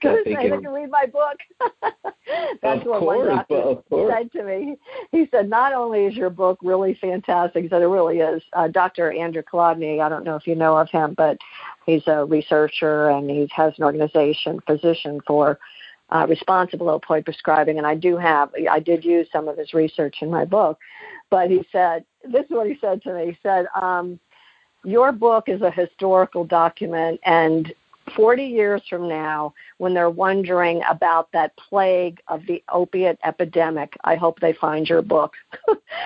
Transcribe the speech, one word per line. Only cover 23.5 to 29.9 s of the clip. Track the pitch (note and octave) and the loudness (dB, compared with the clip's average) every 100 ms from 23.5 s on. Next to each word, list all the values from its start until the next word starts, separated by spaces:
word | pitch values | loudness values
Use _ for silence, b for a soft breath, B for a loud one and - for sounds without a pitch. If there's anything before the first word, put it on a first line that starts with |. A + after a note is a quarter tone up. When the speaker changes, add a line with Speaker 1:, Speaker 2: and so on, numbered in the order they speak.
| F#3+ F3+ F#3+ | 0 -2 -4
Speaker 1:
um, | F#3 F3+ F3 F3+ _ b b b b _ | -2 -4 -4 -12 _ b b b b _
"Your | F#3 A3+ C4 | -2 2 2
book | A#3 A#3 A3+ A3 | 4 2 2 0
is | G3 | -2
a | F#3 | 0
historical | F3 F3 - G3 F#3 F#3 F3+ | 0 -4 -2 2 4 4 0
document, | E3 E3+ E3+ - E3+ E3 E3 E3 | 0 2 2 0 -6 -4 -2 -2
and | F#3 E3 D#3+ D#3+ D#3+ - _ _ - - | 2 4 4 2 -2 -10 _ _ -12 2
forty | A3 B3 | 4 4
years | C4+ A#3 G#3 G3+ - | 0 0 0 0 -4
from | F3 F3 | -8 -4
now, | D#3 D#3 D3+ D3+ - B B | -4 -4 -4 -6 -10 B B
when | F#3 | -2